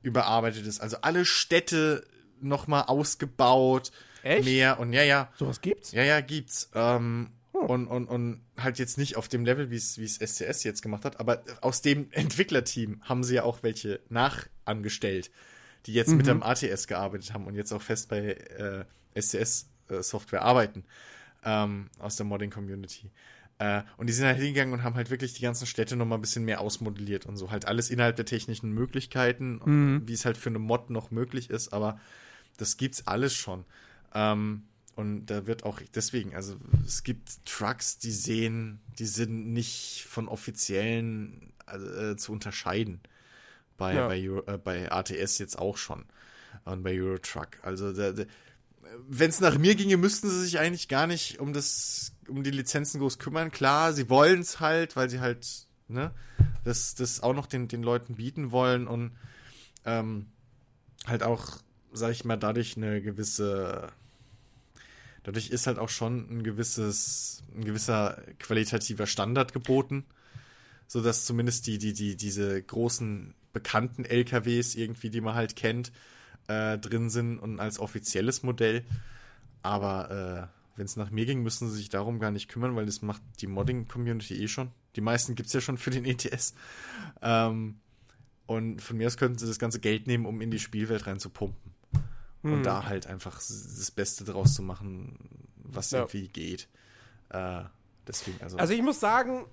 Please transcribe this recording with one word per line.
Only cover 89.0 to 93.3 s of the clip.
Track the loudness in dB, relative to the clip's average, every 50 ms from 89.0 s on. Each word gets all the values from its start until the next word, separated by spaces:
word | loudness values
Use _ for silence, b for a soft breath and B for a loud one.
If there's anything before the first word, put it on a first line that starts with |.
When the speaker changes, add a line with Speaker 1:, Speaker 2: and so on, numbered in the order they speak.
| 0
Speaker 1:
aus | 0 2
könnten | 2 2 2 2
sie | 0 -4
das | -4 -2 -2
ganze | -2 -2 -2 0
Geld | 2 2 2 2 2
nehmen, | 0 0 0 0
um | -2 -4 -4
in | -4 -4
die | -2 -4
Spielwelt | -4 -4 -2 -2 0 0 0 -2 -2
reinzupumpen. | -4 -6 -6 -8 -12 -6 -4 -4 -4 -4 -8 -14 -18 -20 _ _ _ B B B B B B B B B -6
Und | -2 0 0
Speaker 2:
Hm. | 2 2
Speaker 1:
da | 2 0 0 -2
halt | -4 -4 -4 -6
einfach | -8 -12 -10 -10 -12